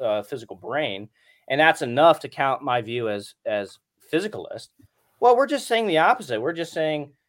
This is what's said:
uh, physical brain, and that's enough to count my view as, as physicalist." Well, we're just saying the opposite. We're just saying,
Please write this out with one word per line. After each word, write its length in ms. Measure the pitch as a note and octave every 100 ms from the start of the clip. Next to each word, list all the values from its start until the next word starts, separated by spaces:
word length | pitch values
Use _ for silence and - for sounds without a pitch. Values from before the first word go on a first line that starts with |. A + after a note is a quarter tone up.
uh, 220 | A#2+ G#2+
physical 340 | G2+ C3 A2 F#2+
brain, 520 | G#2+ C3+ C#3+ G2 G#2 _ _ _ -
and 140 | C3+
that's 220 | D#3 D#3+
enough 360 | C3 B2 E3 D#3
to 80 | C3
count 340 | - C3+ C3
my 200 | C#3+ B2
view 260 | A2 A#2+ A2+
as, 260 | G#2 G2+ - A#2
as 320 | G#2 G2 - _ _ _
physicalist." 580 | D#3 G3+ G#2 - A2+ - _ _ _ _ -
Well, 160 | A#3+ B3
we're 100 | C4+
just 220 | C#4+ -
saying 180 | A#3 A3
the 120 | D#3
opposite. 420 | F3 B3 D#3 A2
We're 120 | B2+
just 200 | E3+ E3
saying, 400 | - D#3 D3+ C#3+ _